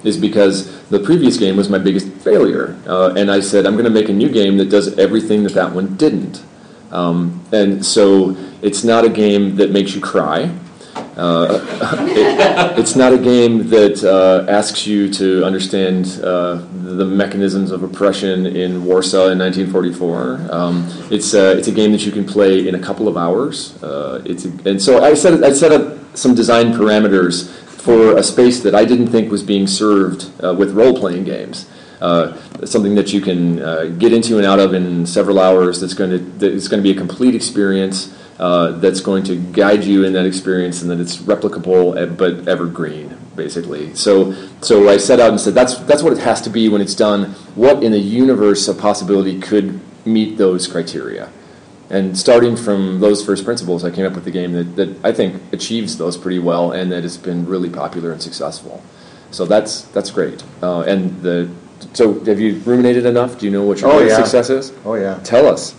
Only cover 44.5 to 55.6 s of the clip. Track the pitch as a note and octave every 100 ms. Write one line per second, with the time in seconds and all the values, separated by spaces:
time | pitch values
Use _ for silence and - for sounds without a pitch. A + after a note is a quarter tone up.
44.5 | - - G#2+ G3+ G3+ - E3 A2+ - -
45.5 | A2 B2+ - - G3 D#3+ B2 A#2+ A#2 -
46.5 | A2 A2 G#2 G2 - G#2+ G2+ G2 - -
47.5 | G#2 B2+ C#3+ A#2 G#2+ G2 A#2 C3 A2 G#2
48.5 | G2+ - F#2 G#2 G2 F#2 G2 F#2+ F#2 -
49.5 | G#2+ F#2+ F#2+ - - A2 A2 G#2+ - F#2+
50.5 | F2+ - E2+ E2+ D#2 A#1+ G1+ - - -
51.5 | - - - - G2 F#2+ F#2 - A#2+ A#2+
52.5 | A2+ A2+ G2+ F#2+ F#2 G#2 G#2 G#2 G2 G2
53.5 | A#2 F2 F2 F2 F2 F#2+ F#2+ E2+ F2+ F2
54.5 | F2 F2 G2 F2+ - G#2 A#2 F#2+ F#2 -
55.5 | F2+